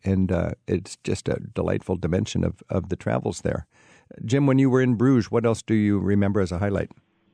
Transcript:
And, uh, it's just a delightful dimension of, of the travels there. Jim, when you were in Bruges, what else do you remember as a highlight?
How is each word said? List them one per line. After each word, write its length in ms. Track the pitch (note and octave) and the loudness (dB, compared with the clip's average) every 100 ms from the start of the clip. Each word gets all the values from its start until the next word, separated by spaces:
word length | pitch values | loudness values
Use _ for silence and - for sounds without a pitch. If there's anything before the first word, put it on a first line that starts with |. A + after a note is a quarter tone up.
And, 300 | G2 F#2+ F#2 | -2 0 2
uh, 200 | F2+ E2+ - - | 0 -2 -6 -4
it's 300 | F#2+ F#2+ - | -4 -6 -12
just 240 | - F#2+ - | -6 -6 -4
a 120 | - - | -6 -6
delightful 420 | F#2 F2 G#2 - F#2 | -6 -2 -2 -4 -4
dimension 460 | F2 F2+ G2+ F#2 | -2 -2 -2 -2
of, 200 | E2+ E2+ - | -2 -4 -6
of 180 | F#2+ E2+ | -4 -4
the 80 | F2 | -6
travels 460 | - A#2 - - | -4 -4 -4 -6
there. 240 | - - - _ _ - - - | -6 -6 -8 _ _ -20 -20 -12
Jim, 220 | A2 C3+ C#3+ | -2 0 4
when 120 | C3 | 4
you 120 | C3+ | 4
were 100 | B2+ | 4
in 140 | B2+ | 2
Bruges, 360 | A2 B2 C3 - | 2 4 4 2
what 140 | A#2 | 0
else 160 | A2+ A2+ | 2 0
do 120 | - | 0
you 240 | A2+ G#2 G2+ | 2 4 2
remember 420 | F#2 G2+ G2+ G2+ | 2 2 2 2
as 120 | F#2 | 0
a 60 | F2+ | -2
highlight? 320 | G2+ F#2+ E2 - _ _ _ | -2 -2 -4 -10 _ _ _